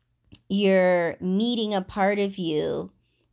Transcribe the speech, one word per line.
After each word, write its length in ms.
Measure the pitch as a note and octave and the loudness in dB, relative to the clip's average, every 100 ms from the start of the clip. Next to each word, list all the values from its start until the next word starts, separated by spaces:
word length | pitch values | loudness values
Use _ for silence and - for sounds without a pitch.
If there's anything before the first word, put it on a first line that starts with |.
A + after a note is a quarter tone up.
| _ _ _ - - | _ _ _ -20 -6
you're 680 | G3 G3 F#3+ F3+ F3+ E3+ - | 0 4 4 4 2 0 -4
meeting 540 | F#3 F#3+ A#3 A#3+ G#3+ | -2 -2 0 -2 -2
a 80 | G3+ | -4
part 360 | F#3 G#3+ G3 G3+ | -4 -2 0 0
of 200 | G3+ G3 | -2 -4
you 540 | E3 D3+ E3 C#3+ F#3 _ _ _ _ | -4 -2 -2 -4 -8 _ _ _ _